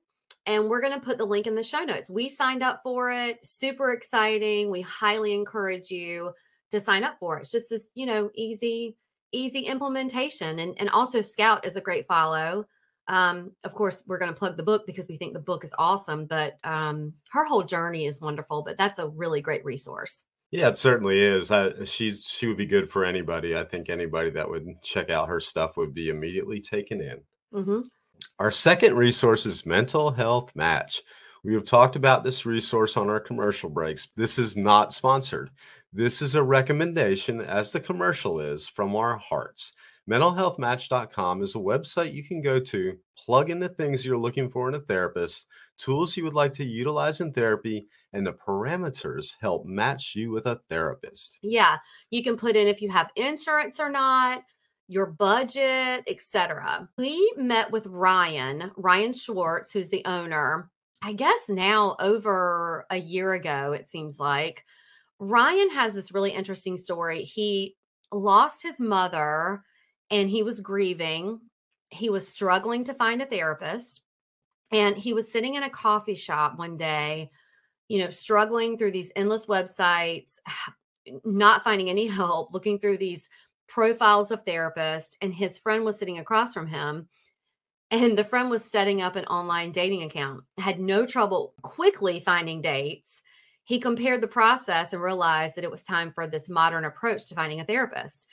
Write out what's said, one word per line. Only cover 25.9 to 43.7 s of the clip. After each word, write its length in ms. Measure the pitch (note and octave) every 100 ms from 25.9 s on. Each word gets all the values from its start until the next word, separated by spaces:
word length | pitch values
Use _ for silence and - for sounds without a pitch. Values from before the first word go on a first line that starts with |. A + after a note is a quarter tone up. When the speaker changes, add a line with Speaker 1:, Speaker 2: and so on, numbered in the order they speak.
Speaker 2:
be 160 | D#2 D#2+
immediately 500 | D2+ E2 F#2 G2+ G#2+
taken 420 | - G#2 G2+ G2+
in. 200 | C#2+ A#1+ _ _ _
Speaker 1:
Mm-hmm. 280 | G3+ F#3+ G#3+ B3 _ _ - - -
Speaker 2:
Our 140 | G#2
second 440 | - E3 F3 A3 A#2+
resource 500 | A#2+ A#2+ A#2+ G#2+ G#2+
is 200 | E2+ E2
Mental 460 | F2+ B2+ D#3 D3+
Health 420 | B2 A#2 B2 B2+
Match. 480 | - E2 D2+ - - - - - -
We 100 | G#2
have 100 | A2
talked 320 | G2+ A#2+ C3 C#3+
about 280 | C3 B2+
this 220 | C3 C3 A#2
resource 520 | A2+ - A2+ G#2+ A#2+
on 120 | G#2
our 100 | G#2
commercial 500 | - A#2 G#2 G2 E2+
breaks. 400 | D#2 D#2+ D#2 - -
This 200 | A2 -
is 200 | A2+ G#2
not 340 | G2+ G#2 -
sponsored. 600 | - C3 C3+ C3 - - _ - - _
This 280 | F#2+ A#2 -
is 140 | C#3+ D3+
a 80 |
recommendation, 960 | C3 C3+ C3 D3 E3+ E3 G#2+ F#2+ - A#2
as 320 | F2+ G2 G#2+
the 80 | F3
commercial 600 | - F3+ F3+ E3 G2 D#2+
is, 260 | D2 D2+ -
from 260 | - G2 G#2
our 220 | A#2 A2
hearts. 560 | - C#2+ - - - _ - _ -
Mental 280 | A#2 E3+
health 260 | F3+ F3+ F3
match 300 | A#2+ B2+ -
dot 240 | B2+ A2
com 280 | - F2+ F#2
is 140 | G2 A2+
a 40 |
website 540 | G2 C3+ D#3 - E3
you 100 | C#3+
can 180 | C#3+ E3+
go 180 | C#3 C3
to, 380 | C3 G2+ F#2 F#2+ _ _
plug 340 | - B2+ D#3+
in 80 | F3
the 100 |
things 360 | F3+